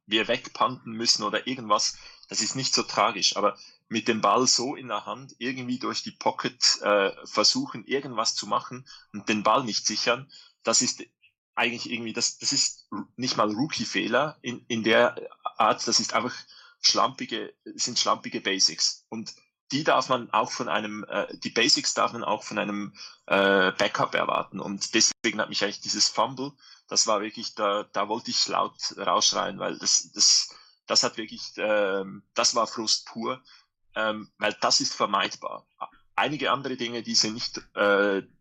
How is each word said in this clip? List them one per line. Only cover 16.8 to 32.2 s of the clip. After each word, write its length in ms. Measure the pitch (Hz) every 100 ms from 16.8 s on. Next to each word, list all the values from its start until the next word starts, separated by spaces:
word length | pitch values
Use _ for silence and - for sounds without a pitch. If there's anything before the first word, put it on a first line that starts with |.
schlampige, 720 | - 107 113 127 127 113 104 - - 104
sind 240 | - 113
schlampige 420 | - 113 127 117
Basics. 640 | - 95 - 82 - - -
Und 240 | 113 110 - _ _ -
die 120 | 135
darf 260 | 160 127 127
man 200 | 127 117
auch 200 | 107 117
von 160 | - 120
einem, 360 | 98 107 104 -
äh, 200 | 104 - -
die 140 | -
Basics 420 | - 117 - -
darf 200 | - 107
man 100 | 113
auch 200 | 101 107
von 140 | - 107
einem, 360 | 101 101 101 - - - -
äh, 440 | 95 98 98 92
Backup 420 | - 104 - - -
erwarten. 440 | 85 - - 98
Und 340 | 104 101 -
deswegen 460 | 123 - - 113 104
hat 100 | 104
mich 140 | 101
eigentlich 180 | 101 -
dieses 280 | - 104 -
Fumble, 420 | - 117 131 139 - - - -
das 180 | 101 -
war 140 | 107
wirklich, 320 | 107 120 104 -
da, 280 | 104 101 -
da 140 | 101 104
wollte 220 | 110 -
ich 160 | 117 -
laut 260 | 90 101 - - -
rausschreien, 640 | 92 95 - 101 95 95
weil 180 | 95 -
das, 340 | 104 - -
das, 360 | - - - - - _ _ -
das 160 | 104
hat 140 | 123 -
wirklich, 360 | 110 117 - -
ähm, 680 | 107 107 101 98 98 101